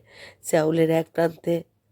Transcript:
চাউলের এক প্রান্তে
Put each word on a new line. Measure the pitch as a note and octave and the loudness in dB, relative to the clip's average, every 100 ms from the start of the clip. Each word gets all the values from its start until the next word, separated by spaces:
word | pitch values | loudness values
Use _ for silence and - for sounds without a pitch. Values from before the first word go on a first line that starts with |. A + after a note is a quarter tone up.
| - - - - | -8 -20 -20 -20
চাউলের | - E3 D#3 E3 D#3+ | -2 0 0 2 2
এক | D#3+ D#3+ | 0 -2
প্রান্তে | - E3 D#3+ - E3+ - _ _ | -2 -4 -4 -4 -4 -6 _ _